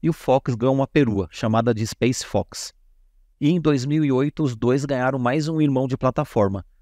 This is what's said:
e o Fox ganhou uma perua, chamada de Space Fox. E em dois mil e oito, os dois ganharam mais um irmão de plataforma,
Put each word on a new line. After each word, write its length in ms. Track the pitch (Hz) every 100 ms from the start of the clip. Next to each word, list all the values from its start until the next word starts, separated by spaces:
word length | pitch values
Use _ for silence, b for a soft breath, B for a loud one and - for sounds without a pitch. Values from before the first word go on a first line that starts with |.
e 80 | 160
o 40 |
Fox 420 | 160 - 131 - 120
ganhou 200 | 123 135
uma 120 | 135
perua, 400 | 156 131 101 90
chamada 420 | - 117 110 113
de 120 | 110 110
Space 400 | - 117 127 -
Fox. 480 | 104 98 - - _ _ _ _ _ _ _
E 80 | 143
em 120 | 175
dois 240 | 156 143 131
mil 180 | 151
e 80 | 151
oito, 320 | 127 143 -
os 100 | 151
dois 300 | 113 120 135
ganharam 340 | 139 135 127 135
mais 300 | 120 143 151
um 140 | 160
irmão 260 | 151 131 131
de 80 | 131
plataforma, 720 | 131 127 147 - 101 95 - _